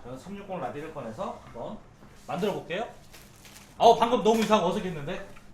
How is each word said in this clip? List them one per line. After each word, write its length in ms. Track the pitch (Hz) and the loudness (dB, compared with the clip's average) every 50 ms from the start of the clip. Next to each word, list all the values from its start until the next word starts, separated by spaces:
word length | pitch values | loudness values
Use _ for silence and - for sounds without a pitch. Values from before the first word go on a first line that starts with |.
| - | -14
저는 160 | 120 127 131 | -14 -14 -14
삼육공 420 | - 175 202 202 196 190 190 175 | -14 -14 -14 -14 -12 -10 -8 -8
라디를 320 | - - - 147 151 156 - | -6 -8 -8 -8 -10 -12 -10
꺼내서 480 | 147 123 113 107 - 196 233 233 - - | -10 -10 -10 -8 -8 -8 -8 -8 -10 -14
한번 340 | - - 117 123 147 214 - - - - - - - - - - | -16 -14 -12 -10 -10 -12 -14 -16 -20 -20 -20 -20 -20 -20 -18 -12
만들어 260 | - 135 170 185 208 180 | -8 -4 -2 -2 -2 -2
볼게요. 340 | 147 - - 160 190 226 - - - - - - - - - - - - - - - - - - - | -4 -6 -6 -6 -6 -6 -6 -10 -18 -20 -20 -20 -20 -20 -20 -20 -20 -20 -20 -20 -20 -20 -14 -2 6
아우, 200 | 175 226 226 - | 8 8 8 8
방금 240 | 226 233 240 226 180 | 6 2 2 4 4
너무 180 | 214 226 226 | 6 4 4
이상하고 280 | 214 185 214 208 170 175 | 4 4 4 4 4 2
어색했는데. 600 | 196 208 180 185 165 151 139 151 185 196 196 - - - - - | 0 -2 -4 -6 -6 -6 -8 -8 -8 -8 -10 -12 -16 -20 -20 -20